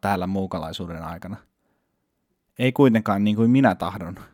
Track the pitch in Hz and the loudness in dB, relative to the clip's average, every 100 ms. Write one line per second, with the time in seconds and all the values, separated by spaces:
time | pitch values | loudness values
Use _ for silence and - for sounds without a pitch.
0 | 98 98 92 98 95 90 80 82 85 82 | -4 -2 -2 -4 -4 -6 -8 -10 -10 -10
1 | 82 85 90 104 _ _ _ _ _ _ | -12 -12 -14 -14 _ _ _ _ _ _
2 | _ _ _ _ _ - 127 127 135 113 | _ _ _ _ _ -4 -2 4 6 4
3 | 107 101 104 107 113 131 127 92 87 92 | 2 0 2 2 4 4 4 2 -4 -6
4 | 82 98 - | -10 -12 -18